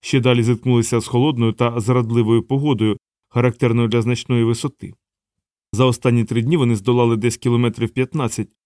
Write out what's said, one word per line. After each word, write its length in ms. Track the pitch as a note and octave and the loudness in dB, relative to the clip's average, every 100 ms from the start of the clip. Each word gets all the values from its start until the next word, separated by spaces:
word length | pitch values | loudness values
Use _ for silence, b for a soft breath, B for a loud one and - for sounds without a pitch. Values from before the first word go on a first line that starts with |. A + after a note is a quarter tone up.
Ще 200 | - C3+ | -2 0
далі 220 | B2 B2 | 2 2
зіткнулися 580 | A2+ A#2+ B2+ A#2+ A2+ A#2+ | 2 0 2 0 2 -2
з 60 | - | -2
холодною 460 | B2 C#3+ C3 A2+ | 0 0 0 -2
та 280 | A2+ A#2+ A#2 | 0 -2 -2
зрадливою 640 | G#2+ B2+ A2+ A#2 A2 A2+ | 0 0 0 0 2 0
погодою, 560 | A2+ C#3 D3 B2 G#2+ G2+ _ _ _ | 0 -2 0 0 0 -2 _ _ _
характерною 600 | A#2+ A#2+ - B2 A#2 A#2 | -2 0 0 0 0 0
для 140 | A#2 | 0
значної 420 | A2+ A#2+ - B2 | -2 -4 -2 0
висоти. 500 | A#2 A#2 D3 - F#2 - _ _ _ _ _ _ _ | 0 -2 -6 -10 -18 -20 _ _ _ _ _ _ _
За 120 | G2+ | 0
останні 400 | C3 A#2 B2+ A#2+ | 0 2 0 0
три 180 | A2 A2+ | 0 -2
дні 140 | A#2 E3+ | 0 0
вони 200 | B2 A2 | 2 0
здолали 400 | G2 B2 A#2+ A2+ | 0 2 2 2
десь 200 | A#2 - | -2 -2
кілометрів 540 | B2 A#2+ A#2+ - A2+ | -2 0 0 -2 -6
п'ятнадцять 680 | - B2+ D#3 B2 - G#2 _ | -4 -4 -4 -4 -6 -10 _